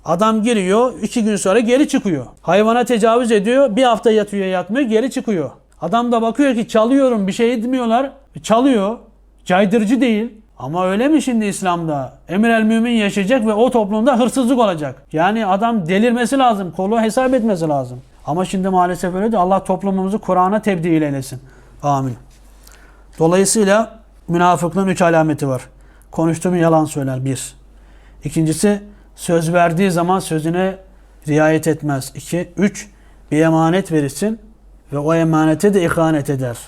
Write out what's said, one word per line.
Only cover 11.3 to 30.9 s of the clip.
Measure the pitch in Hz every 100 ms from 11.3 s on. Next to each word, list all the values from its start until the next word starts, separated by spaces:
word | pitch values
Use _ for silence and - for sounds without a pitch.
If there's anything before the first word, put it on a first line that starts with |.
| 226
İslam'da? | 208 175 185 170 160 147 127 - -
Emir | 180 233
el | 226
mümin | 214 226 233
yaşayacak | 233 202 202 190 262
ve | 220
o | 208 247
toplumda | 240 202 214 247 240
hırsızlık | 240 262 240 262
olacak. | 214 165 143 127 _
Yani | 156 180 220
adam | 202 190 233 226 160
delirmesi | 196 240 240 240 269
lazım, | 247 202 180
kolu | 165 190 233
hesap | 220 220 262
etmesi | 262 226 180 160
lazım. | 143 127 127 - -
Ama | - 160
şimdi | 185 190 190
maalesef | 185 180 175 185
öyle | 185 220
de | 220
Allah | 180 190
toplumumuzu | 190 185 196 190 190 208
Kur'an'a | 196 180 185 214
tebdil | 208 185 170 160
eylesin. | 151 139 131 127 - - - -
Amin. | 147 139 131 113 - - - - - - - - - -
Dolayısıyla | 160 185 196 220 196 208 226 - - - -
münafıklığın | 170 175 165 165 165 190
üç | 175
alameti | 170 165 156 147 139
var. | 127 - - - - -
Konuştuğumu | - 165 160 180 180
yalan | 165 160
söyler, | 151 151 135 131
bir. | 131 127 - - - - - - - -
İkincisi, | 151 165 160 160 208 202 - - -
söz | - - 170 160
verdiği | 175 170 165 196
zaman | 170 170 190
sözüne | 180 160 156 175 190 190 -